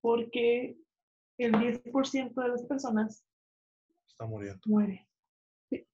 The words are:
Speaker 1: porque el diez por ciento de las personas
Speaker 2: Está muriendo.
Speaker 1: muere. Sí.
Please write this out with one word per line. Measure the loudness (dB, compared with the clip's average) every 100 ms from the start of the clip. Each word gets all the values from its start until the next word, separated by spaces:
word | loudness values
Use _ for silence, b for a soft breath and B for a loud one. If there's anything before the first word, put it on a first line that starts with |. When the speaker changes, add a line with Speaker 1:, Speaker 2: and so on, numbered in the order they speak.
Speaker 1:
porque | 2 0 0 0 2 2 -2 -10 _ _ _ _ _ -2
el | 2 4
diez | 2 -2 -2
por | -2 0
ciento | -2 -4 -4
de | -2
las | -4
personas | -4 -4 0 0 -2 -6 _ _ _ _ _ _ _ _ _
Speaker 2:
Está | _
muriendo. | -10 -8 -10 -6
Speaker 1:
muere. | 2 4 4 -4 _ _ _ _ _ _ _
Sí. | -10 -10